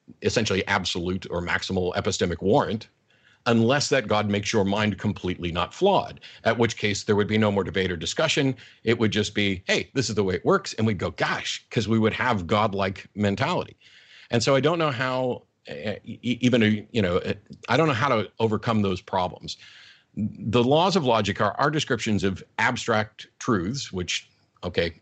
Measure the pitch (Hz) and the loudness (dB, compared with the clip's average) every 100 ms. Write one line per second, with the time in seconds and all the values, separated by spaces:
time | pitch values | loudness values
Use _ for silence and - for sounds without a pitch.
0 | - - 101 123 107 98 - 101 87 90 | -20 -6 -2 0 0 0 0 -2 -2 -4
1 | 87 92 - 87 87 90 - 92 90 95 | -4 -4 -4 -4 -2 -4 -2 -2 -2 -2
2 | 101 - 92 85 95 135 87 110 - _ | -2 -2 -2 0 2 2 2 -4 -10 _
3 | _ _ _ _ - 117 113 143 - 135 | _ _ _ _ 2 4 4 2 2 0
4 | 107 104 104 101 101 110 98 101 104 92 | 2 0 0 -2 0 2 2 2 0 0
5 | 110 85 92 90 87 87 82 - 196 180 | -4 -2 -4 -4 -4 -4 -4 0 2 2
6 | - - - - 110 117 117 - 104 98 | 0 -8 -20 -4 0 2 0 0 -4 -2
7 | - 104 101 107 107 101 90 92 92 85 | 0 0 2 2 2 2 0 -2 -2 -2
8 | 80 - 131 165 135 127 - - 110 113 | -4 0 0 2 0 -2 -10 -6 -2 2
9 | 110 107 101 104 101 92 - 196 - 135 | 2 0 -2 0 -2 -2 -2 -2 -2 -4
10 | 120 104 95 95 135 185 - - 110 101 | -2 0 0 0 0 0 -2 -2 -2 0
11 | 92 - 151 - - - - 120 107 113 | -4 -2 -4 -4 -6 -10 -6 -4 0 2
12 | 110 - 123 104 85 104 107 98 98 95 | 2 2 0 -2 0 2 2 0 -2 -4
13 | - 98 104 98 143 160 - - - - | -10 -2 0 0 0 -2 -6 -12 -20 -20
14 | - - - 120 147 135 147 170 156 120 | -20 -20 -2 0 4 4 4 2 0 0
15 | 131 127 127 - - _ - 73 104 - | -2 -2 -2 -4 -10 _ -14 -8 -8 -8
16 | 113 110 120 117 127 120 107 107 - 117 | -12 -8 -4 0 2 4 4 2 -2 0
17 | 92 90 - - - - - 127 160 107 | 0 0 -2 -6 -10 -14 -2 2 2 2
18 | 139 113 92 - 113 104 123 110 98 90 | 2 2 0 0 0 0 0 2 2 -2
19 | - 95 90 - 78 - - - - - | -2 -2 0 -4 -14 -14 -18 -20 -20 -20
20 | _ - 107 - - 120 120 151 185 180 | _ -6 -6 -6 0 2 4 4 4 2
21 | 127 110 101 98 107 - 143 151 - 117 | 2 2 2 0 0 2 0 0 -2 -2
22 | 117 101 156 90 - - 120 117 - 107 | 0 0 0 -2 -8 -2 -2 0 0 0
23 | 107 - - - - 101 90 139 - 92 | -2 -10 -20 -8 0 0 0 -6 -6 -6
24 | 85 - - _ _ _ 90 90 85 - | -4 -6 -8 _ _ _ -6 -2 -4 -6